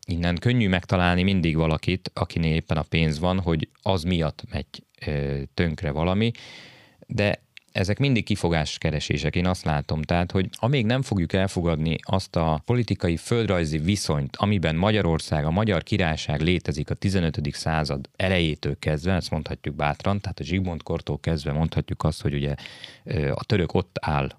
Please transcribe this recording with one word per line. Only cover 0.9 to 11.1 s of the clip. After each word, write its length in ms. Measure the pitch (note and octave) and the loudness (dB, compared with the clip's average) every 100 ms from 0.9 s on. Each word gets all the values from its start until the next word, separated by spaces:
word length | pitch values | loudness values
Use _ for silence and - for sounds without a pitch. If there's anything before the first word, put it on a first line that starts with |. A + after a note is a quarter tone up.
| F#2 F2 F2 | 2 4 4
mindig 320 | F#2+ G2 E2 D#2 | 4 4 2 2
valakit, 560 | D#2+ D#2 - F#2 - | 2 2 0 -2 -4
akinél 400 | - - E2+ E2 | -4 -4 0 0
éppen 240 | D#2 - D#2 | 0 0 -2
a 40 | |
pénz 380 | D2 E2 D#2+ D2 | 0 2 2 2
van, 200 | F2+ F#2+ | 0 0
hogy 300 | F2 E2 - _ | 0 0 -2 _
az 220 | G2 F#2+ | -2 0
miatt 400 | E2 F2 D#2 - - | 0 0 0 -4 -8
megy, 320 | D2 - - - - - | -8 -8 -16 -20 -10 -4
ö, 360 | D2 C#2+ C#2 C2+ | -2 -2 -4 -4
tönkre 380 | - E2+ D#2 D#2 | -2 -2 -2 -4
valami, 400 | C#2+ E2+ F#2+ A#2 - - - - - - _ - | -2 0 2 0 -4 -12 -20 -20 -20 -20 _ -6
de 340 | A2 G#2 - _ - - | 0 0 -2 _ -20 -8
ezek 280 | - F#2+ G#2+ | -2 0 0
mindig 240 | C#3 A#2 | 2 2
kifogáskeresések, 1120 | - G2+ E2+ E2 D#2 - E2 D2+ - D2 D2+ F2 | 0 0 2 0 0 -2 -2 0 -2 -2 -2 0
én 120 | F2+ | 0
azt 180 | F2+ E2 | 0 0
látom. 360 | D2+ - D2+ | -2 -2 -2
Tehát, 300 | D2+ F2 F2+ | 0 0 0
hogy 180 | F#2+ F#2 | -2 -2
amíg 340 | - A#2 C#3+ G#2+ | -2 0 2 2
nem 160 | C3 | 0
fogjuk 320 | C3 | 2